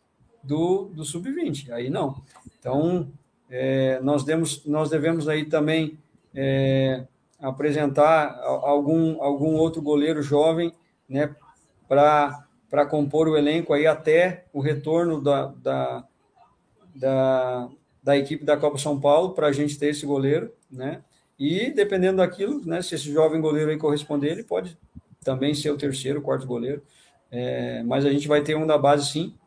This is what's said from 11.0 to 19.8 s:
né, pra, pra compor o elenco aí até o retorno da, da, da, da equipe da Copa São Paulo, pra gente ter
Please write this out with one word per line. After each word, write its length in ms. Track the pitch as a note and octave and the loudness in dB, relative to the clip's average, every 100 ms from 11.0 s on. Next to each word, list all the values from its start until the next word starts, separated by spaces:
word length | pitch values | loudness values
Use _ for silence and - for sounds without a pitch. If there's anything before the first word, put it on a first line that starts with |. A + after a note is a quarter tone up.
| _ | _
né, 260 | C3+ D3 - - _ _ _ _ | -4 -4 -6 -20 _ _ _ _
pra, 560 | C#3 D3 D3+ C#3 C3 - _ _ | 4 6 6 2 -4 -20 _ _
pra 160 | C#3+ C#3+ | 0 0
compor 400 | D3+ C#3+ D3+ D#3+ | 0 0 0 2
o 100 | D#3 | 2
elenco 360 | D3 D#3+ E3 | 2 0 0
aí 160 | D3 D#3 | 2 4
até 560 | D#3 D#3 D#3+ F#3 F3+ _ | 2 2 4 2 -2 _
o 80 | C#3+ | -4
retorno 600 | C#3 C3+ D3+ E3 E3+ D3+ | -2 -2 0 0 0 0
da, 260 | C#3 C#3 C3+ | 0 0 -2
da, 580 | B2+ C3 C3+ B2+ B2+ - _ _ _ _ _ _ _ _ | -6 -4 -2 -4 -6 -14 _ _ _ _ _ _ _ _
da, 760 | C3+ C3 C3+ C3 C3 B2+ B2 B2 - _ _ | -4 0 2 2 0 -2 -4 -8 -14 _ _
da 140 | C3+ C#3+ | 0 2
equipe 280 | C#3 D3+ | 0 -4
da 120 | D3 D3 | 0 2
Copa 220 | D3+ C#3 | 2 -2
São 220 | D3+ C#3 | -4 0
Paulo, 300 | C#3+ D3+ F#3 | 4 4 2
pra 220 | F#3 D3 | 0 0
gente 260 | C#3 D3 | 0 -4
ter 100 | C#3+ | -2